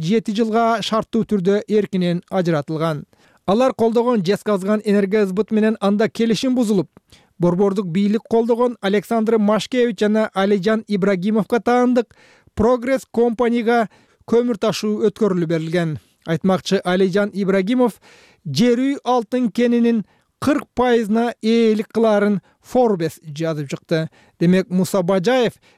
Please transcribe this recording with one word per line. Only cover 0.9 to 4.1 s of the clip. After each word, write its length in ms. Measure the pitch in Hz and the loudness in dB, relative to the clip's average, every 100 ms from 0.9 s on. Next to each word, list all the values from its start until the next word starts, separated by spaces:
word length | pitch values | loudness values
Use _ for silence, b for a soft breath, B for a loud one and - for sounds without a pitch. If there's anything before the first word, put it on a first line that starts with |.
| 220 - 226 | -4 -2 -4
түрдө 380 | - 208 180 202 - | -2 0 0 0 0
эркинен 480 | 208 202 185 175 175 _ | -2 0 -2 -2 -4 _
ажыратылган. 760 | 190 170 151 156 156 165 147 - b b b - | -2 0 -2 -4 -4 -4 -4 -10 b b b -2
Алар 240 | 220 262 | 2 0
колдогон 480 | - 226 233 240 | 0 0 2 0